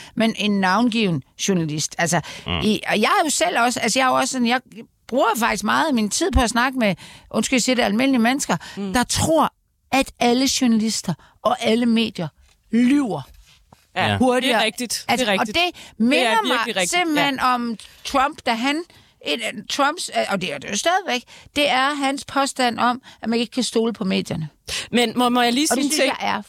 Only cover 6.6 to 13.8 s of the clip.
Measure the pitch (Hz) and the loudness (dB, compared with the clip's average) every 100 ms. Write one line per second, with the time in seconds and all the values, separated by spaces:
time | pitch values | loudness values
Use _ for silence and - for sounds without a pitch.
6.6 | 262 262 214 175 - - - 214 226 254 | 0 0 0 -2 -8 -20 -6 -2 0 2
7.6 | 254 247 220 208 269 254 226 269 - 170 | 2 2 2 2 2 2 2 0 -2 -4
8.6 | - - 196 247 240 - - 320 247 _ | -4 -8 -4 -2 0 -2 2 2 2 _
9.6 | _ _ - 262 - - 240 240 269 - | _ _ -2 0 0 0 2 2 0 2
10.6 | 254 226 220 - - 151 - _ 208 - | 2 2 0 -4 -4 -6 -8 _ -2 0
11.6 | 233 226 240 226 214 196 160 _ _ _ | 2 2 2 2 0 -4 -10 _ _ _
12.6 | - 226 247 285 247 160 131 - - - | -2 2 4 4 0 -6 -10 -20 -20 -20
13.6 | _ - | _ -20